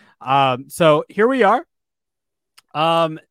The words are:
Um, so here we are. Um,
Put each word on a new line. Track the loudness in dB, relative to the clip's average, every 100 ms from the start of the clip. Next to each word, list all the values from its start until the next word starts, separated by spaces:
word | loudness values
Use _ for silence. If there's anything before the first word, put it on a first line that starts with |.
| _ _
Um, | -2 0 0 -2 -8
so | 0 2 2 -2
here | -2 -2
we | 2
are. | 0 0 -4 _ _ _ _ _ _ _ _ _ _
Um, | -4 0 0 -2 -6 _